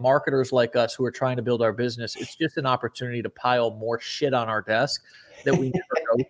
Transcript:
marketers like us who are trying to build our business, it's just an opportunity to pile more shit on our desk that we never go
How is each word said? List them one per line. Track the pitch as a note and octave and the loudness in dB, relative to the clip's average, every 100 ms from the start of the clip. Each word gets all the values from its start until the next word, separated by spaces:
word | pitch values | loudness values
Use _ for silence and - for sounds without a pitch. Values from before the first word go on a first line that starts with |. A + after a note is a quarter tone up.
marketers | B2+ C#3 C#3+ C3+ B2+ | 2 2 2 0 2
like | B2+ A#2+ | 2 4
us | B2 A2+ | 2 0
who | - | 0
are | B2 | -2
trying | - C3 B2 | 0 -2 0
to | |
build | A#2 A#2 | 0 2
our | A2+ | 2
business, | G#2+ B2 A#2 A2 - | 0 -4 -4 -8 -8
it's | A#2+ - | -10 -4
just | D#3+ - | -4 -2
an | |
opportunity | C3+ B2+ A2+ - B2 A#2+ | 0 0 -2 -6 -6 -4
to | G#2+ | -6
pile | - B2 B2 A#2 | -2 0 2 2
more | A2 A2+ A#2 | -2 -4 -4
shit | - - C#3+ | -6 -2 0
on | B2+ A2+ | 0 0
our | G#2+ | -2
desk | G#2+ A2 C#3+ - _ - - - | 0 0 0 -2 _ -20 -20 -4
that | - | 0
we | - C3 | 2 2
never | - - - - | -2 -2 -2 0
go | B2+ | 0